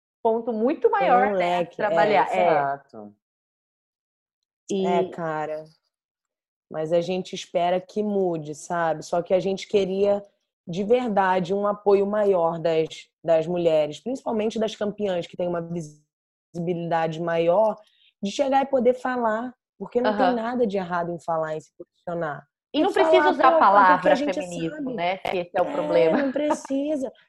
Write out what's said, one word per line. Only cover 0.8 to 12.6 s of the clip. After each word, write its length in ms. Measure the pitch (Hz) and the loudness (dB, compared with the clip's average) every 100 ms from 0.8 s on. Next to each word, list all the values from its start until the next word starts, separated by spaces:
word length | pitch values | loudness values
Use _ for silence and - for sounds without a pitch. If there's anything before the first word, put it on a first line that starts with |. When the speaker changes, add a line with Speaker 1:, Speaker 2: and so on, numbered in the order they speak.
Speaker 2:
Tem 80 | 453 | 0
Speaker 1:
maior, 380 | 440 370 240 208 | 2 4 4 2
Speaker 2:
um 80 | 196 | 0
Speaker 1:
né, 180 | 175 | 0
a 40 | 175 | 0
Speaker 2:
leque, 160 | 165 | -4
é. 120 | - 208 | -4 -2
Speaker 1:
trabalhar. 460 | 165 202 196 - | 2 2 2 2
É. 180 | 185 180 | 2 2
Speaker 3:
Exato. 640 | 151 139 139 - 113 104 104 _ _ _ _ _ _ _ _ _ _ _ _ _ _ - | 2 0 -4 -12 -18 -18 -20 _ _ _ _ _ _ _ _ _ _ _ _ _ _ -8
Speaker 1:
E 160 | 196 185 | -4 0
Speaker 2:
É, 180 | 175 180 | 0 -2
cara. 540 | 175 165 156 151 156 156 _ _ _ _ _ _ _ _ _ _ | -6 -6 -6 -6 -10 -14 _ _ _ _ _ _ _ _ _ _
Mas 240 | - 156 | -8 -2
a 80 | 170 | 0
gente 320 | 170 185 180 | 0 -4 -6
espera 460 | 185 - 180 175 185 | -12 -6 -2 0 -2
que 220 | 180 214 | -4 -6
mude, 500 | 214 202 185 165 151 | -2 0 0 -2 -8
sabe? 520 | 147 - 175 165 156 | -12 -8 -2 -2 -2
Só 180 | 151 175 | -4 -4
que 100 | 170 | 0
a 60 | 185 | 0
gente 300 | 180 190 - | 0 -4 -2
queria, 560 | 202 190 190 202 202 202 _ _ _ - | 0 0 0 0 0 -4 _ _ _ -10
de 160 | 170 | -6
verdade, 720 | 202 247 247 202 190 185 170 | 0 0 2 0 2 0 0
um 100 | 196 | -2
apoio 400 | 202 202 - 196 | -2 0 2 2
maior 540 | 196 208 202 185 165 | 2 0 2 2 2
das, 300 | 170 | 0